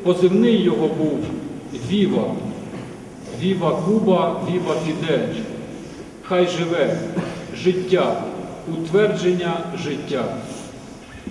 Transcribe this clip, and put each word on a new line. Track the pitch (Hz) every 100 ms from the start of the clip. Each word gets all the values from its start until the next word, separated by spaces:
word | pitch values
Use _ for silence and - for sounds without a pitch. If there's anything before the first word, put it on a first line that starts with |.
позивний | 175 180 180 196 240 214
його | 175 151 156
був | 156 156 135 - - - - - 123 -
Віва. | 202 196 - - - - - - - - - - - - -
Віва | 185 190 170
Куба, | 147 160 220 190 175 170 - -
Віва | 175 170 165 160
Фідель. | 156 160 131 113 - - - - - - - - -
Хай | - 180 175
живе | 165 170 170 175 165 - - - - - -
життя, | 180 185 - 180 127 113 - - - - -
утвердження | 160 165 185 214 180 175 180 170 165 - -
життя. | 143 139 - 139 113 113 - - - - - - - - -